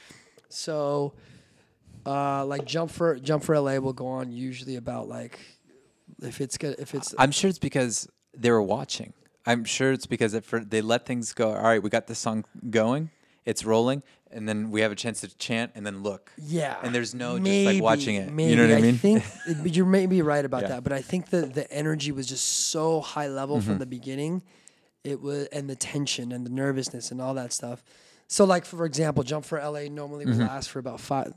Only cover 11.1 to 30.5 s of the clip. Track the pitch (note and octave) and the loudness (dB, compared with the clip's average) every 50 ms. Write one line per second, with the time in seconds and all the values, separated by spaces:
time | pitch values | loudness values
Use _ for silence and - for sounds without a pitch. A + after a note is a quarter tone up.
11.1 | B2+ A#2+ A2+ - - - A#2 G#2+ G#2+ G2+ G#2+ A2+ A2+ G#2+ F#2+ G#2 A#2 A2+ - - | -6 -4 -6 -4 -2 0 0 0 2 4 4 4 4 4 4 2 0 0 0 -4
12.1 | A#2 - - A#2 A2 A2 G#2+ _ - - - A#2+ G#2+ A2+ A2 A2+ C3 D3+ D#3+ D#3 | -8 -4 -4 -2 -2 -2 -4 _ -12 -12 -6 0 2 4 4 4 2 0 -2 -6
13.1 | - _ _ _ _ _ _ A#2+ G#2+ - G#2+ A2 A2+ A2+ A#2 B2+ C#3 C#3+ - _ | -10 _ _ _ _ _ _ -4 -4 -2 0 4 4 4 4 4 0 -2 -6 _
14.1 | _ _ _ _ - A2+ G#2+ A2 G#2+ G#2+ G#2+ A2 G#2 G#2+ A2 G#2+ G2+ - - A#2+ | _ _ _ _ -14 -8 -4 -4 -2 -2 -2 -2 2 2 2 2 0 -2 -6 -6
15.1 | G#2+ - - F#2+ - - - - A#2 A2+ A#2+ A2 - A2 G2+ G#2 G2 F#2+ G2 G#2 | -6 -6 -10 -12 -12 -10 -6 -2 -2 -2 -2 -4 -8 -10 -10 -8 -8 -4 -4 -4
16.1 | F#2+ - _ - - D#3 D3+ D3 E3+ E3 D3+ C3+ B2 - - A#2+ B2 A#2+ A#2+ A2 | -4 -6 _ -20 -20 -16 -8 -4 -2 -2 -2 -2 -4 -6 -4 -2 -2 -2 -2 -4
17.1 | A#2 B2 B2 B2 - - F#3+ G3 G3 G3+ G3 G3 G3 F#3+ A2 A2+ A2+ - C#3 A#2 | -6 -6 -6 -4 -2 0 0 2 4 4 4 4 4 4 6 4 4 4 2 0
18.1 | G#2 G2 F#2+ F#2+ D3+ D#3 D#3+ E3 A#2 A#2+ A#2 A2+ A2+ A2 A2+ A#2+ B2 A#2+ - G3+ | -2 -2 -2 -4 -2 0 4 6 8 8 10 10 8 8 8 6 6 6 6 6
19.1 | A3 A3 - - - - - E3+ E3 D3 D#3 F#3 D#3 F3+ F#3 F#3 F#3+ G3 F#3 F#3 | 6 4 2 0 -8 -8 -4 -4 -2 0 0 2 4 4 6 6 6 4 4 4
20.1 | F#3+ F3+ D#3 D3+ D3 D3 C#3 C3 C3 B2 - - C3 B2 B2 C#3 C#3 C#3 C3 - | 4 4 4 4 2 2 0 0 -2 -2 -2 -2 -4 -4 -4 -4 -4 -4 -4 -4
21.1 | F3+ F#3 D#3+ - F#3 F3 D#3 C3+ C3 D3+ - - - C#3+ D3+ D#3 D#3 D3+ C#3 D3 | -4 -4 -2 0 0 0 0 -2 -4 -6 -6 -4 -4 -4 -2 -2 -2 -2 -2 -4
22.1 | C#3 C3+ B2+ B2 C#3 B2+ - - - - - - - D#3+ D#3+ D#3+ E3 D#3 - - | -4 -4 -6 -6 -6 -4 -4 -2 -2 -2 -2 -2 -2 0 0 2 0 0 -2 -4
23.1 | - D3+ D3 C#3 C3+ C3+ C#3 C#3 D3 B2 G2 G#2+ G2+ F#2 C3 B2 B2+ A#2+ - C3 | -6 -4 -4 -4 -4 -4 -2 -2 0 0 0 0 -2 -2 -4 -6 -10 -10 -8 -8
24.1 | C3 C#3 D3 D#3+ F3+ F#3 - _ _ _ _ _ _ _ _ _ _ _ - C#3 | -6 -4 -4 -2 -4 -4 -6 _ _ _ _ _ _ _ _ _ _ _ -8 -8
25.1 | C#3 - - C#3+ C#3+ C#3+ C#3+ - - D3 C#3 C#3 C3 - - - - C#3+ C#3+ - | -8 -6 -6 -6 -6 -6 -6 -6 -8 -8 -8 -8 -8 -8 -8 -4 -4 -4 -2 -2
26.1 | - - A#2+ A#2+ B2 B2 B2 A#2+ B2+ C3+ C3+ C#3 C3+ C3+ C3 - - A#2+ A2+ - | -4 -4 -6 -6 -6 -8 -8 -6 -4 -2 0 0 0 -2 -4 -6 -8 -10 -10 -10
27.1 | B2+ B2+ B2+ C3 C3+ C3 B2 A#2 - - - A#2+ B2 - _ _ _ _ _ _ | -8 -6 -6 -6 -6 -6 -6 -6 -6 -8 -6 -8 -10 -12 _ _ _ _ _ _
28.1 | _ _ _ - - - G3+ F#3+ F3+ F3 F3 - F3+ E3 E3+ D#3+ C3 D3 D#3+ D3+ | _ _ _ 0 4 6 8 8 6 4 0 -4 -4 -2 -2 0 2 2 2 2
29.1 | C#3 D3+ C3 B2 D3+ D3+ D3 - E3 D3+ C#3+ D3+ D3 D3 D3 D3 D3 D3 D3 C#3+ | 2 0 -2 -2 -4 -6 -4 -4 -6 -4 -4 -6 -6 -6 -8 -10 -10 -10 -10 -10
30.1 | D3 D3 C#3+ C3+ A2+ A#2 A#2 A#2+ | -10 -4 0 0 2 2 2 0